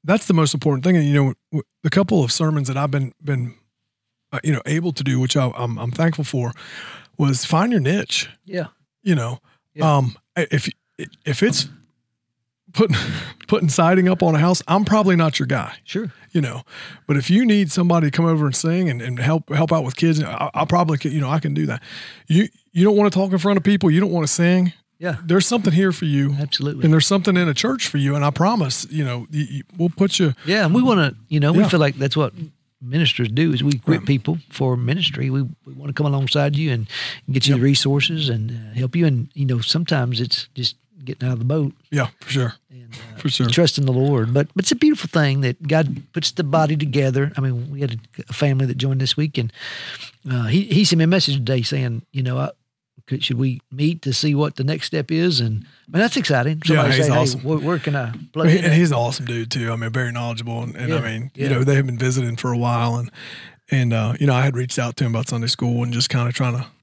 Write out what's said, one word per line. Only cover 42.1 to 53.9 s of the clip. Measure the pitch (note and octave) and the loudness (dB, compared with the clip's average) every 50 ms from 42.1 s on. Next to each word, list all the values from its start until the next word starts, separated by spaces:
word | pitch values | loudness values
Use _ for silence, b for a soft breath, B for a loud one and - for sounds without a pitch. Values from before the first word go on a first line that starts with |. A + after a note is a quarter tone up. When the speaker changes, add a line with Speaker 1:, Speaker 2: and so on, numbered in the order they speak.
| _ _ | _ _
Speaker 1:
for | - - | -10 -6
sure. | B2+ C#3 B2+ A#2 - _ _ _ | -2 -2 -2 -2 -6 _ _ _
Speaker 2:
And, | C3 B2+ B2 A#2 A2+ | -20 -20 -20 -20 -20
uh, | - - - A2+ - | -18 -18 -18 -18 -6
Speaker 1:
For | - D3 | -4 -4
sure. | - - B2+ A#2 | 0 0 0 2
Speaker 2:
trusting | - F3 F3 - - - C#3+ | 4 4 4 4 2 0 0
the | C3 | 2
Lord. | B2+ B2+ C3 C#3+ C#3+ B2 A2 A#2 B2 | 2 2 2 2 2 2 2 2 2
But, | C#3+ D3 - _ | 0 0 0 _
but | F#3+ F#3+ | -2 0
it's | - | 0
a | C#4+ | 0
beautiful | A#3+ D#4 D4+ D4+ - - E3 | 4 4 4 4 2 -4 -2
thing | - E3+ D3+ C#3 C3+ C#3 | 0 2 2 4 2 2
that | C#3 B2 A#2+ _ E3 | 0 0 -2 _ -2
God | C#3+ D#3 D#3 D#3+ C3+ C3+ - - _ - | 2 2 2 2 2 -2 -8 -10 _ -8
puts | E3+ D#3+ - | -4 -4 -4
the | - - E3 | -4 -4 -2
body | C#3 C#3+ D#3+ D#3 D3 D#3+ | 0 2 2 2 2 0
together. | D3 D#3 C#3 B2 C#3+ C3+ C3+ B2 C#3 C#3 D3 - | -2 -2 0 0 2 2 2 2 0 0 0 -2
I | - | -2
mean, | C#3 C3 B2 A#2+ A#2+ D3 | -2 -2 -2 -4 -6 -8
we | C#3+ C#3 | -6 -6
had | C#3+ B2+ A#2 A2+ - _ _ - | -4 -4 -6 -8 -12 _ _ -18
a, | - - | -14 -12
a | A#2+ | -4
family | - D3 C#3+ C3+ C3 C3+ | 0 0 2 2 2 0
that | B2+ B2+ | -2 -2
joined | C3 B2 C3+ C3+ C3 | -2 -2 -2 0 0
this | C3 B2+ - | 0 -2 0
week, | - D3+ D#3 - C3+ | -2 -2 -2 -2 -4
and, | A#2 A2 B B B B B B B B B B B B B B _ C3 | -4 -4 B B B B B B B B B B B B B B _ -4
uh, | B2+ B2 A#2 | -4 -2 0
he, | A2+ C#3+ F#3 G3+ | 2 0 0 2
he | - F3 F3+ G#3 | 2 2 2 4
sent | - E3+ E3 | 4 4 4
me | D#3+ | 4
a | |
message | E3 F#3 F#3 - - C#3 | 4 4 2 2 0 -2
today | C#3 A#2+ A#2+ C3+ B2+ A#2 | -2 -2 0 -2 -2 -2
saying, | - C#3+ C#3 B2+ B2 A2+ A#2 - _ | -2 -4 -4 -4 -4 -6 -8 -10 _
you | - C3+ | -6 -6
know, | B2+ B2 B2+ | -4 -4 -2
I, | C3 C#3 - - _ _ _ _ _ _ _ _ - _ | -4 -4 -6 -8 _ _ _ _ _ _ _ _ -20 _
could, | - C3+ - - | -8 -6 -6 -4
should | - C3 A#2 | -4 -2 -2
we | C3+ C3 B2 C3+ _ _ | -2 -2 -2 -6 _ _
meet | C3 C3 D3 D#3+ | -6 -2 -2 -2